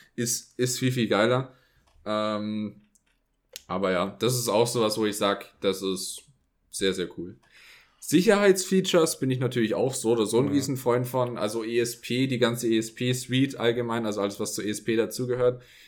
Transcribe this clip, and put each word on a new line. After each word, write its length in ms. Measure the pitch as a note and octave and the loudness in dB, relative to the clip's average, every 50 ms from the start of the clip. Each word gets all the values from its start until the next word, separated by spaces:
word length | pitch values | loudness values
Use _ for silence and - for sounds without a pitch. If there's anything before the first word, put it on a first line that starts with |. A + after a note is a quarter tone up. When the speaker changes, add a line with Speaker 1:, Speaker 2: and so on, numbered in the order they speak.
| - _ _ | -20 _ _
Speaker 1:
ist, 420 | - A#2+ A#2+ - - - - _ | -4 -4 -4 -4 -6 -8 -10 _
ist 220 | - B2 B2+ B2+ - | -4 -2 -2 -2 -2
viel, 140 | C3 C3 B2+ | -2 0 0
viel 160 | B2+ A#2 G#2 | 0 0 2
geiler. 440 | A2+ G2 G#2+ A#2 B2 B2+ C3 - - _ _ _ _ _ _ _ _ _ _ | 2 4 4 4 2 0 0 -4 -10 _ _ _ _ _ _ _ _ _ _
Ähm, 800 | G#2+ G#2+ G#2+ G#2+ G#2+ G#2+ G#2 G#2+ G#2+ G#2+ G#2+ G#2+ G#2 - - - _ _ _ _ _ _ _ _ _ _ _ _ _ - - - | -4 -4 -2 -2 -2 -4 -4 -4 -6 -6 -6 -6 -8 -10 -14 -20 _ _ _ _ _ _ _ _ _ _ _ _ _ -20 -16 -10
aber 240 | - F2+ F#2 G2 F#2+ | -8 -4 -2 0 0
ja, 260 | F#2 F2 F2+ G2 G2 - | 0 0 0 -2 -2 -2
das 180 | - A#2 B2+ B2 | -2 0 0 0
ist 100 | A#2 A#2 | 0 0
auch 200 | G2 G#2+ A#2+ A#2 | 2 2 2 2
sowas, 280 | - B2 A2+ G#2+ G#2+ A2+ | 2 0 0 0 0 0
wo 60 | A2 | 0
ich 120 | G#2+ G2+ | 0 0
sag, 360 | - G#2+ G2+ G2+ - - - _ _ | 0 0 0 0 0 -4 -12 _ _
das 220 | - G2 F#2+ F#2+ F#2+ | -2 -2 0 0 -2
ist 400 | F#2+ F#2+ F#2 - - - - - _ _ _ _ _ _ _ _ _ | -4 -4 -4 -6 -8 -12 -14 -16 _ _ _ _ _ _ _ _ _
sehr, 220 | - - G2 F#2+ F#2 | -6 -2 0 0 0
sehr 160 | F#2+ F2 E2+ - - | 0 -4 -8 -8 -10
cool. 180 | E2+ F#2 A2+ - _ _ _ - - - - - _ _ _ _ | -12 -12 -14 -18 _ _ _ -20 -20 -20 -20 -20 _ _ _ _
Sicherheitsfeatures 1200 | - - C3+ D#3+ F3+ A3 G3+ G3+ G#3 G3+ F#3+ F#3+ - - F#3+ F#3+ F3+ - - F3 D#3+ E3 - - | -2 2 2 4 6 6 4 6 6 6 4 4 2 0 2 2 2 4 4 4 4 2 0 -2
bin 140 | - C3 B2+ | -2 -2 0
ich 80 | B2 | 0
natürlich 340 | C3 A#2 - B2 A2+ G#2 A2 | -2 0 0 0 0 2 2
auch 200 | - A2 C3 C3 | 0 0 0 -2
so 180 | - - A2 A#2+ | -2 0 2 2
oder 140 | A#2 G#2+ | 2 2
so 120 | G2 A2 A#2 | 2 2 2
ein 60 | C#3 | 2
Speaker 2:
Mhm. 80 | C#3+ C#3 | 2 2
Speaker 1:
Riesenfreund 560 | C#3+ C3 C3+ C#3 B2 - B2+ A#2+ B2 B2+ B2 | 0 0 -2 -4 -2 0 0 2 2 0 0
von. 300 | - C3 B2 A#2+ A#2+ - | -2 -2 -2 -2 -2 -4
Also 260 | F#2+ G#2+ A2 A#2 G#2+ | -4 -4 -2 -4 -4
E 160 | A2+ A#2 A#2 | -2 0 0
S 200 | A#2+ A#2 - - | 0 0 -2 -8
P, 280 | - - A#2+ B2 C3+ C3 | -6 -4 -2 0 0 0
die 100 | C3 A#2 | 2 2
ganze 300 | A#2+ A#2 A#2+ A#2+ - A2+ | 2 2 2 0 0 2
E-S-P-Suite 880 | A2 A2 A2 A2 - - B2+ B2 B2 B2+ - - B2 C3 C3+ C3+ - - | 2 2 0 -2 -4 -4 -2 -2 -2 -2 -4 -2 0 0 0 0 0 0
allgemein, 480 | A2 A#2+ A#2 A#2+ A#2+ A#2 A2+ A#2 A2+ | 0 0 2 0 -2 -2 -2 -2 -2
also 140 | G#2+ G#2 G#2 | -2 -2 -2
alles, 180 | G2 G2+ G2+ - | -2 -2 -4 -4
was 160 | A2 G#2 - | -6 -6 -6
zur 100 | - F#2 | -4 -4
E 60 | G#2 | -4
S 140 | G#2+ G#2+ - | -6 -4 -2
P 100 | - A2+ | 0 0
dazugehört, 680 | A2 A2 G#2+ - - B2+ B2 B2 B2 B2 B2 B2 B2+ - - - - - | 0 0 0 -4 -6 -4 -4 -2 0 0 0 0 -2 -6 -20 -20 -20 -20